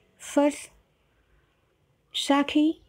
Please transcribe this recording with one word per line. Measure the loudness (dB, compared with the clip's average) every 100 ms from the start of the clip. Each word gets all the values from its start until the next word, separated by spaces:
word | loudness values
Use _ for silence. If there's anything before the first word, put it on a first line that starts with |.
| _ _
फर्श, | -4 0 0 -2 -12 _ _ _ _ _ _ _ _ _ _ _ _ _ _
साखी, | -8 0 0 2 2 0 -2